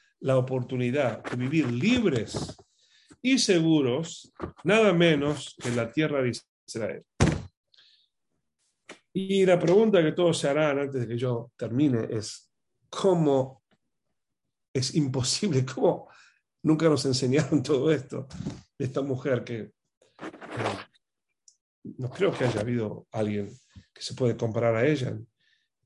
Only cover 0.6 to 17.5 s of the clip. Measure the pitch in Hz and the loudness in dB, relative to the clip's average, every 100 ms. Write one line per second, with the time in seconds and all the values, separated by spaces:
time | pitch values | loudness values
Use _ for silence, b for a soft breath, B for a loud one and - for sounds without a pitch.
0.6 | 123 127 123 139 127 110 - 123 127 160 | -4 -4 -2 0 -2 -2 -8 -4 -2 0
1.6 | 127 120 196 254 202 120 98 - - - | 0 0 2 2 2 0 -4 -8 -8 -12
2.6 | - b b b b b 247 262 - 175 | -20 b b b b b 0 2 4 4
3.6 | 165 156 131 131 165 - - - - - | 4 4 2 0 -4 -12 -20 -14 -14 -6
4.6 | 165 220 214 170 170 147 143 143 - - | 0 4 4 6 4 4 0 -4 -8 -10
5.6 | 123 120 113 151 156 143 127 110 _ _ | -4 -2 -2 -2 0 0 -2 -4 _ _
6.6 | - 113 104 - _ - - - - _ | -12 -6 -6 -8 _ 2 2 2 -8 _
7.6 | _ b b b b _ _ _ _ _ | _ b b b b _ _ _ _ _
8.6 | _ _ _ - _ 185 190 196 185 170 | _ _ _ -20 _ -8 0 2 4 4
9.6 | 160 196 220 196 156 156 175 - 143 143 | 6 4 6 4 4 2 2 2 0 2
10.6 | 156 139 139 131 110 117 127 120 - - | 2 0 -2 -4 -4 -4 -2 -4 -8 -10
11.6 | 110 120 147 117 - 110 104 - _ _ | -6 0 2 0 -2 -6 -8 -14 _ _
12.6 | _ _ - - 196 175 147 135 131 - | _ _ -16 -2 2 2 2 2 0 -8
13.6 | _ _ _ _ _ _ _ _ _ _ | _ _ _ _ _ _ _ _ _ _
14.6 | _ 131 127 170 139 131 123 - 208 131 | _ -6 -2 0 0 -2 -2 -2 0 0
15.6 | 127 - 190 - - b b b _ _ | -2 0 0 0 -8 b b b _ _
16.6 | 156 156 160 143 135 131 127 135 131 | 0 4 4 2 0 0 2 0 2